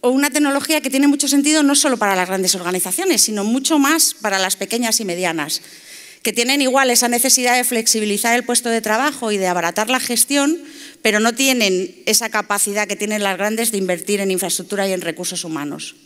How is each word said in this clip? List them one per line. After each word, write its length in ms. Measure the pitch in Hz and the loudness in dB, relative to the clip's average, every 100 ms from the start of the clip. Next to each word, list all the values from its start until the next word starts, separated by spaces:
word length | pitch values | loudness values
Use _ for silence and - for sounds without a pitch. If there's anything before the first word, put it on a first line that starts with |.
o 80 | 247 | 2
una 200 | 262 285 | 2 2
tecnología 520 | 302 294 277 277 311 | 2 2 0 0 0
que 80 | 285 | 0
tiene 180 | 269 285 | 2 4
mucho 220 | 285 277 | 2 2
sentido 340 | 277 285 311 | 2 4 4
no 120 | 285 285 | 4 4
solo 200 | 294 240 | 2 2
para 180 | 208 | 2
las 140 | 185 180 | 2 0
grandes 280 | 190 180 185 | -2 -2 -2
organizaciones, 680 | 175 185 185 196 370 240 | -2 -4 -2 0 0 2
sino 240 | - 214 202 | 2 0 0
mucho 340 | 254 269 311 | 0 2 2
más 340 | 277 320 - - | 4 4 0 0
para 180 | 214 196 | -2 0
las 200 | 190 190 | -2 -2
pequeñas 420 | - 233 233 220 | -4 -2 -2 -2
y 60 | 208 | -4
medianas, 560 | 175 180 165 143 - - - - - - - | -2 -2 -2 -4 -6 -10 -20 -20 -20 -20 -8
que 100 | 240 | -4
tienen 280 | 214 240 277 | -2 0 2
igual 280 | 262 262 262 | 4 4 4
esa 180 | 240 240 | 4 2
necesidad 480 | 240 262 262 247 247 | 2 2 2 4 2
de 80 | |
flexibilizar 720 | 247 233 226 226 208 202 233 240 | 2 0 0 0 0 0 2 0
el 80 | |
puesto 240 | 240 240 240 | 0 -2 0
de 140 | 226 | -2
trabajo 500 | 220 220 285 269 226 | 0 0 0 -2 -4
y 60 | 208 | 0
de 100 | 185 | 0
abaratar 420 | 180 170 175 214 | 0 -2 -2 0
la 120 | 254 | -2
gestión, 600 | - 233 - 285 277 339 - - - - | -2 -2 0 2 2 -2 -6 -18 -20 -4
pero 200 | 220 208 | 0 2
no 120 | 226 | 2
tienen 640 | 233 269 254 208 180 185 - - | 2 0 2 2 0 -2 -6 -2
esa 240 | 214 226 | -2 0
capacidad 560 | 220 - 202 208 202 202 | -4 -2 -2 -2 -2 -4
que 120 | 202 | -4
tienen 260 | 208 214 | -4 -2
las 140 | 202 180 | -2 -2
grandes 340 | 202 220 226 | -2 -2 -2
de 60 | 208 | -2
invertir 420 | 185 175 - 202 | -2 -4 -2 -2
en 100 | 196 | 0
infraestructura 580 | 185 185 - 170 202 196 | -2 -2 -6 -6 -4 -2
y 20 | |
en 80 | 185 | -4
recursos 460 | 170 160 175 180 175 | -6 -6 -8 -8 -8
humanos. 500 | 156 147 151 - - | -8 -8 -10 -14 -18